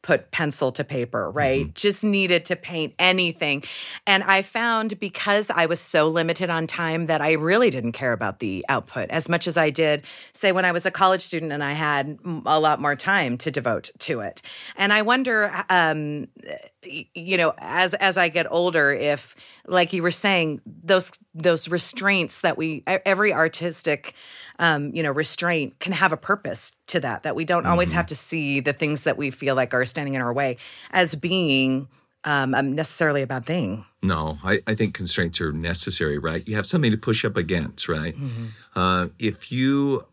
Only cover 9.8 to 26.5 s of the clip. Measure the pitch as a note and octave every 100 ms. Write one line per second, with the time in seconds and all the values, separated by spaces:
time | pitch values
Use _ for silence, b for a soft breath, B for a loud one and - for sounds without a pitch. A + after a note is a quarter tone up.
9.8 | D#3 D3 B B B - G3 F#3 F3+ F3
10.8 | F#3 - F#3+ F#3 - E3 D#3+ C#3+ C#3+ D3
11.8 | D3+ C#3+ C#3 C#3+ F3+ D#3+ B2+ D#3 D#3 C#3+
12.8 | C#3+ C#3+ - G3 C#3 A#2+ D#3+ C#3 B2 G#2+
13.8 | - - - B2+ G2+ - B B B -
14.8 | G3+ G#3 G#3+ C4 B3+ A3 G#3 F#3+ - F3+
15.8 | D#3+ D#3 D3 D3 - - - - - _
16.8 | - D3+ - - E3+ F#3 D#3+ - E2 D#3+
17.8 | F#3 - G3 F#3 F3 E3 D#3+ E3 F3+ E3
18.8 | C#3+ C#3+ D3 D3 - - B B - F3+
19.8 | F3 F#3 E3+ E3+ G3+ F#3 D#3+ D3 - -
20.8 | E3 F#3+ F3+ - _ D#3+ E3+ E3 - F3
21.8 | - B3 G3 G3 D#3 - F3 - D#3+ D3+
22.8 | - F#3+ G3 F#3+ G#3 D#3 D#3+ - E3+ D#3
23.8 | E3 D3 - B B B B - E3+ D3
24.8 | C#3+ E3 D3+ C#3 D#3 - F3 E3 C3+ _
25.8 | - F3 F3+ D#3 - G3+ -